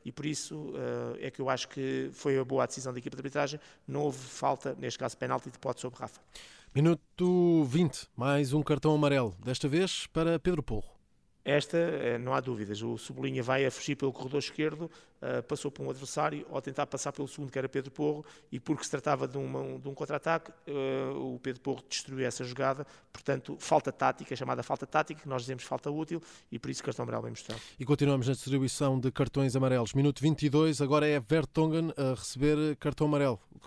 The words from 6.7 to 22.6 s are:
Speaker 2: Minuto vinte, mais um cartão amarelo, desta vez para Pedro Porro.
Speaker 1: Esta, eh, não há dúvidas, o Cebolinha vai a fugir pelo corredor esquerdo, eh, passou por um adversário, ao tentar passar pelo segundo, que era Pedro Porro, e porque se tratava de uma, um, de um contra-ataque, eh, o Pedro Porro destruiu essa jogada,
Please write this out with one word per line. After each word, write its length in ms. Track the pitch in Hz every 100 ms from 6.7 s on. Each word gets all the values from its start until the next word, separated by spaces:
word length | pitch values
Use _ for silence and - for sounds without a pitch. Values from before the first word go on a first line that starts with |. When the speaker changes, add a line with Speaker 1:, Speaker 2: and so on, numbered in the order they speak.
Speaker 2:
Minuto 880 | 135 160 165 - - 180 180 175 165
vinte, 440 | 143 143 170 - - -
mais 340 | 127 143 139
um 100 | 147
cartão 320 | 143 143 156
amarelo, 400 | 151 147 139 117 92
desta 280 | 104 127 147
vez 400 | 151 185 - -
para 300 | - 165 165
Pedro 240 | 180 170
Porro. 320 | - 107 - - _ _ _ _ -
Speaker 1:
Esta, 320 | 147 165 170
eh, 400 | 170 151 123 120
não 160 | 123
há 80 | 135
dúvidas, 400 | 127 117 101 104
o 160 | 117 113
Cebolinha 460 | - 131 135 131
vai 220 | 120 135 135
a 60 |
fugir 240 | - - 143
pelo 160 | 135
corredor 280 | 127 131 143
esquerdo, 500 | 135 - 151 151 165 - - _
eh, 220 | 131 123
passou 260 | 120 147 143
por 160 | 139 135
um 40 |
adversário, 540 | 131 135 - 151 147 -
ao 100 | 147
tentar 280 | 139 131 143
passar 240 | 139 147
pelo 140 | - 139
segundo, 240 | - 139
que 60 | 135
era 100 | 131
Pedro 220 | 139 131
Porro, 340 | - 151 151 - - _
e 80 | 120
porque 240 | - 147
se 60 | -
tratava 380 | 143 151 139 135
de 100 | 139
uma, 240 | 135 135
um, 180 | 135 131
de 80 | 135
um 60 |
contra-ataque, 580 | 139 143 147 - 165 - - -
eh, 480 | 143 135 135 131 139
o 240 | 131 123
Pedro 220 | 131 123
Porro 220 | - 131 -
destruiu 380 | - - 135 127
essa 180 | -
jogada, 420 | 123 123